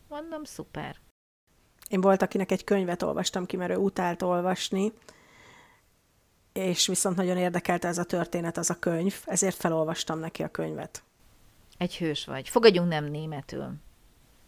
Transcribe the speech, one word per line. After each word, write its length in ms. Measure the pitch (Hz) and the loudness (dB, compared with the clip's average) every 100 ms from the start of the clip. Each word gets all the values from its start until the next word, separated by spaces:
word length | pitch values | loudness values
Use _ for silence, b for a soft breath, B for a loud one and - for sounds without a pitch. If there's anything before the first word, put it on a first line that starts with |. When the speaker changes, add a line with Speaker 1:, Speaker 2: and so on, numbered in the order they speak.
| - | -14
Speaker 1:
Mondom, 340 | 294 330 311 | -12 -10 -10
szuper. 520 | 302 - - 160 143 - _ _ _ _ _ _ _ _ - | -10 -14 -12 -10 -10 -14 _ _ _ _ _ _ _ _ -4
Speaker 2:
Én 120 | 190 | 2
volt, 200 | 196 190 | 4 4
akinek 300 | - 196 185 | 2 0 0
egy 120 | 190 | -2
könyvet 380 | - 202 180 175 | 2 0 2 -2
olvastam 420 | 160 143 180 190 180 | -2 -2 -2 -4 -4
ki, 120 | 180 | -4
mert 140 | 180 | -2
ő 40 | 185 | 0
utált 460 | 196 - 180 175 | 0 0 -2 0
olvasni, 680 | 180 175 185 185 - 190 208 226 B B B B B B B B _ _ _ _ _ _ _ | 0 2 0 -2 -2 0 -2 -4 B B B B B B B B _ _ _ _ _ _ _
és 340 | 190 190 175 - | -4 0 2 2
viszont 280 | 180 196 180 | 2 2 2
nagyon 220 | 180 180 | 2 2
érdekelte 500 | 180 175 - 175 175 | 2 0 0 0 0
ez 100 | 175 | -2
a 60 | |
történet, 540 | 170 175 170 175 170 170 | -2 -2 0 -2 -2 -2
az 120 | 170 | -2
a 100 | 170 | 0
könyv, 420 | 180 165 190 - - | 0 2 0 -2 -2
ezért 300 | 185 190 - | 0 0 0
felolvastam 640 | 180 160 156 165 - 160 | 0 2 0 -2 -4 -4
neki 240 | 160 - | -6 -6
a 40 | 156 | -6
könyvet. 540 | - 160 151 156 - - _ - - - - - - | -4 -6 -6 -10 -14 -20 _ -20 -20 -20 -20 -20 -6
Speaker 1:
Egy 180 | 180 - | -6 -2
hős 280 | 165 143 - | -4 -2 -6
vagy. 240 | 135 - | -8 0
Fogadjunk 400 | 240 226 175 175 | 8 8 8 4
nem 160 | 156 147 | 0 -2
németül. 640 | 151 156 147 - 131 131 147 - - - _ - - | -6 -6 -8 -8 -8 -8 -10 -16 -20 -20 _ -20 -20